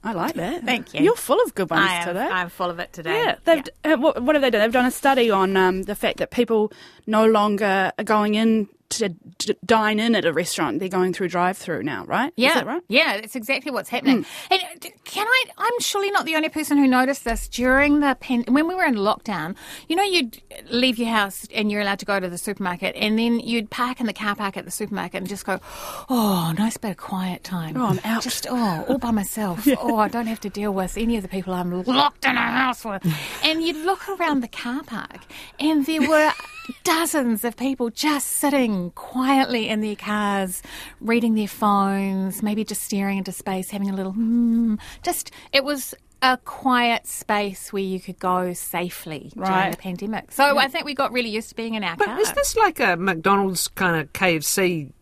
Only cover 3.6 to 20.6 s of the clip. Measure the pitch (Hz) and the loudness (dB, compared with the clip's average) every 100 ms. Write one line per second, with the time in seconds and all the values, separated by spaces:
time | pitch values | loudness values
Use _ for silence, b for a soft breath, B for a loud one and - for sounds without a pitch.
3.6 | - _ 302 302 302 - 247 302 254 220 | 2 _ 0 4 4 2 2 4 6 6
4.6 | 214 254 247 247 277 269 233 196 190 190 | 4 4 2 4 4 6 4 4 4 6
5.6 | 185 185 190 208 233 - 165 - 240 226 | 4 2 -4 -2 -2 -2 -4 0 2 4
6.6 | 214 B B B - 214 220 220 208 202 | 2 B B B 0 4 6 6 4 2
7.6 | 208 190 185 - 220 214 208 214 226 220 | 2 2 2 -2 2 2 4 4 4 4
8.6 | 202 _ _ - 208 165 - - 214 - | 0 _ _ -4 -4 -4 -18 -8 -4 -4
9.6 | 180 226 214 214 226 220 165 151 175 - | 2 4 4 2 2 4 2 0 -2 0
10.6 | 156 135 190 185 185 175 185 175 180 190 | 0 0 -2 2 2 0 -2 0 0 -2
11.6 | - 143 127 113 - 180 269 - 262 320 | -6 -6 -4 -6 -4 -2 -2 2 2 2
12.6 | - 311 - 240 311 202 220 262 214 262 | 0 -6 0 2 2 0 -6 -10 -4 -4
13.6 | 294 240 - 240 262 247 - B B 381 | -2 -6 -4 -2 2 2 0 B B -2
14.6 | 359 349 - _ - - 427 508 508 - | -2 -14 -20 _ -10 -4 2 2 0 -2
15.6 | 440 480 - 403 392 403 311 320 311 311 | -2 -2 -2 -2 0 0 0 -2 -2 -4
16.6 | 302 285 269 254 262 277 233 226 - - | 0 4 6 4 2 -2 -4 -4 -6 -2
17.6 | 254 262 294 294 285 262 - 240 233 269 | 2 4 6 4 4 0 -2 -2 2 2
18.6 | 330 370 302 220 202 - - 185 160 196 | 2 0 0 2 0 0 -4 -6 -6 -10
19.6 | B B - 330 403 359 247 - _ - | B B -4 0 2 2 0 -8 _ -20